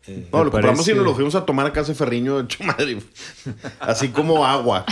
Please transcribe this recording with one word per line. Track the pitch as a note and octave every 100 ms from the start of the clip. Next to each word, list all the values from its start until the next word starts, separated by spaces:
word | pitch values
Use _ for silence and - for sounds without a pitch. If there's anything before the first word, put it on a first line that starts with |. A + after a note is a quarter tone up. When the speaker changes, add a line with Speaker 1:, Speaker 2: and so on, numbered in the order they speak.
| -
Speaker 1:
Eh, | F#2+ -
Speaker 2:
No, | D3
Speaker 3:
Me | D#3
Speaker 2:
lo |
compramos | G#2+ B2+ B2+
y | E3+
Speaker 3:
parece | G#3
Speaker 2:
nos | F#3
lo | B2+
fuimos | C#3+
a | F#3 D#3+
tomar | C3+ C#3+
a |
casa | D3 D3
de | D3
Ferriño, | C#3 A#2+ B2 C#3
hecho | B2 -
madre. | F#3+ - C#3+ A2 - - - -
<laughs> | - G#2+ C3 -
Así | C#3 - C3+
como | A#2+ D#3 D#3+ C3+
agua, | C3+ A#2+ F#2+ F#2